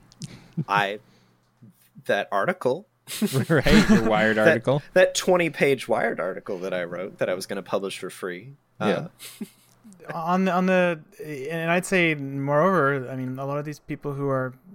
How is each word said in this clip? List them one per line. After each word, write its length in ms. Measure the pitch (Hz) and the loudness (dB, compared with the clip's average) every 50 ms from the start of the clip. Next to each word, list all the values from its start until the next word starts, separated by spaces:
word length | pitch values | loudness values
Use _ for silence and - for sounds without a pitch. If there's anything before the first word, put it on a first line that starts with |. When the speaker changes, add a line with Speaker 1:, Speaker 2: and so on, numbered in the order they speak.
| _ _ _ _ - | _ _ _ _ -14
Speaker 1:
<laughs> 400 | - - - - - - 165 143 - | -14 -14 -18 -20 -10 -8 -8 -2 0
Speaker 2:
I, 320 | 98 101 101 98 104 104 - _ _ _ _ _ _ _ _ _ _ _ 117 104 _ _ _ _ _ - - | 2 2 2 0 -2 -6 -12 _ _ _ _ _ _ _ _ _ _ _ -20 -20 _ _ _ _ _ -14 -2
that 200 | - 107 101 98 - 98 | 0 0 0 0 0 -2
article. 560 | 98 101 180 180 - - 123 131 180 208 _ _ _ _ | 0 0 0 -2 0 0 0 0 0 -4 _ _ _ _
<laughs> 440 | - - - 214 190 135 131 - - | -14 -4 -2 -2 0 0 -2 0 2
Speaker 1:
Right, 400 | 165 139 - 139 190 214 - 175 | 2 2 4 6 6 6 6 6
your 180 | 214 - 110 110 | 4 4 4 2
Wired 280 | 107 107 110 110 110 | 2 4 4 4 4
Speaker 2:
That, 120 | 107 107 165 | 4 4 4
Speaker 1:
article. 340 | 156 117 - - 135 147 - - - | 4 4 2 0 0 0 -2 0 4
Speaker 2:
that 200 | 180 185 185 185 | 4 4 4 2
twenty-page 720 | - - 202 185 180 170 160 - - 180 139 139 120 - - | -2 0 2 2 2 2 0 0 0 2 2 2 0 0 -2
Wired 320 | 110 117 - 233 - - | -2 0 0 -2 -4 -4
article 380 | 80 92 92 - - - 101 87 | -6 -6 -6 -8 -8 -8 -8 -6
that 120 | 90 95 92 | -6 -4 -4
I 120 | 90 87 | -4 -4
wrote 340 | 87 87 85 95 104 - - | -6 -8 -8 -10 -10 -6 -4
that 100 | 127 101 | -4 -4
I 60 | 92 | -2
was 100 | 92 95 | -4 -6
gonna 180 | - 101 98 90 | -8 -10 -10 -6
publish 360 | - 117 98 95 95 - - | -4 -4 -4 -4 -4 -8 -10
for 100 | 98 90 | -12 -12
free. 460 | - - 104 92 87 90 110 139 143 - _ _ _ - | -12 -10 -10 -10 -8 -10 -14 -18 -20 -20 _ _ _ -4
Speaker 1:
Yeah. 60 | 214 | -2
Speaker 2:
Uh, 580 | 214 - - 151 180 - _ - - - - 208 | -2 -2 -2 -4 -8 -14 _ -20 -20 -16 -16 -16
<laughs> 720 | - _ _ _ _ _ _ _ - - - - - - | -16 _ _ _ _ _ _ _ -20 -20 -20 -16 -12 -10
Speaker 3:
On 300 | 170 160 170 180 185 190 | -6 -2 0 0 2 2
the, 80 | 190 170 | 2 2
on 140 | 185 185 | 2 2
the, 340 | 185 185 185 180 175 170 156 - - - - - 151 147 131 131 151 | 2 4 4 2 2 0 -4 -8 -18 -18 -16 -12 -10 -10 -8 -8 -6
and 200 | 165 165 165 165 | -6 -4 -2 0
I'd 140 | 170 185 185 | 0 0 0
say, 280 | - 196 180 170 160 156 | 0 2 2 4 2 2
moreover, 920 | 147 139 139 139 139 139 143 143 147 165 190 190 170 139 135 143 135 123 123 | 0 -4 -6 -6 -6 -2 0 2 4 4 4 4 4 2 2 2 0 -4 -6
I 80 | 131 | -8
mean, 220 | 131 127 127 131 135 | -8 -6 -6 -6 -6
a 60 | 139 | -6
lot 140 | 139 143 147 | -6 -6 -6
of 60 | 147 | -6
these 140 | 151 147 - | -8 -12 -14
people 340 | _ - 151 139 - 143 139 | _ -10 -10 -8 -6 -8 -6
who 160 | 139 143 139 | -4 -2 -2
are 260 | 135 131 131 127 127 131 _ - | -2 -2 -2 -4 -8 -12 _ -20